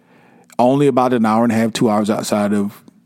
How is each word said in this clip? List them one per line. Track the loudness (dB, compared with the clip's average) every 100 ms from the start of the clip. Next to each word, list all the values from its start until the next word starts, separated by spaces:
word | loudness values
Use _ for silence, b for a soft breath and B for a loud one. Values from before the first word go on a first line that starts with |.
| b b b b b -2
Only | 0 2 2
about | 2 0
an | 2
hour | 2 2
and | 0
a | 0
half, | -2
two | 0 0
hours | 0 -2
outside | -4 -2 -2 0
of, | -2 -4 -8 -20 _